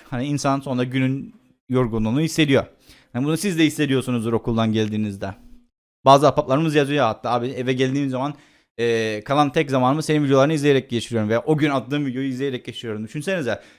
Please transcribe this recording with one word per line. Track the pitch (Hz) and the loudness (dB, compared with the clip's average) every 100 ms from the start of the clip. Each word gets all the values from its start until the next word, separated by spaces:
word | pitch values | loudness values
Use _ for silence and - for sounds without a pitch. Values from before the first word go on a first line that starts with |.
| - | -10
Hani | 123 143 | -6 -4
insan | 143 143 139 | -2 0 -2
sonunda | 139 123 | -4 -4
günün | 127 131 131 139 - - _ _ - | -2 0 0 -2 -8 -18 _ _ -4
yorgunluğunu | 127 120 110 110 131 | 0 0 0 0 0
hissediyor. | 160 160 147 127 - _ _ - _ | -2 0 2 2 0 _ _ -20 _
Yani | 120 143 | -6 -2
bunu | 160 | -2
siz | 202 165 | -2 2
de | 156 | 0
hissediyorsunuzdur | 151 143 131 123 120 110 | 2 0 0 0 -2 0
okuldan | 113 - 113 113 | -2 0 0 0
geldiğinizde. | 110 107 107 107 98 98 - - - _ _ _ _ 135 | 0 0 -2 -4 -6 -10 -12 -20 -20 _ _ _ _ 6
Bazı | 139 143 | 6 6
ahbaplarımız | 143 151 135 160 147 | 2 0 0 2 2
yazıyor | 139 147 | 2 2
ya | 117 | 0
hatta, | 107 117 | 0 -2
"Abi | 120 123 | -2 -2
eve | 127 127 | -4 -2
geldiğim | 131 131 139 139 | 0 0 0 -2
zaman, | 127 143 147 _ _ _ - | -4 -6 -8 _ _ _ -4
e, | 117 113 113 107 107 | 0 0 0 -4 -2
kalan | 143 147 | 2 2
tek | 160 139 | 0 0
zamanımı | 131 127 151 | 2 2 2
senin | 156 151 | 0 0
videolarını | 139 135 143 | 4 4 4
izleyerek | 160 143 135 131 | 2 2 2 0
geçiriyorum | 117 - 117 107 | -6 -2 -2 0
veya | 117 | 0
o | - 151 | 0 0
gün | 147 | 2
attığım | 135 117 147 139 | 0 -2 -4 -4
videoyu | 123 135 | -4 -6
izleyerek | 127 139 123 123 | -4 -6 -6 -10
geçiriyorum." | - 117 107 | -12 -8 -8
Düşünsenize, | 110 151 151 190 120 101 - | -8 -8 -4 -4 -2 -6 -8